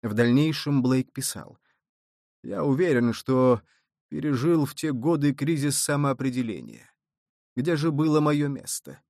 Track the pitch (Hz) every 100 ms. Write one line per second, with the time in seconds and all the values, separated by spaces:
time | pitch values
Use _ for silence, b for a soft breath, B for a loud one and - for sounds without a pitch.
0 | 117 104 120 127 156 151 - 143 127 131
1 | 131 - 135 - - - _ _ _ _
2 | _ _ _ _ - 127 147 135 180 127
3 | 120 110 - 131 127 120 _ _ _ _
4 | _ 147 151 131 147 165 143 - 160 127
5 | 139 160 143 135 165 160 143 135 - 143
6 | 143 120 135 127 117 87 57 57 - _
7 | _ _ _ _ _ - 147 160 160 143
8 | 160 151 151 147 143 139 - - - 139
9 | _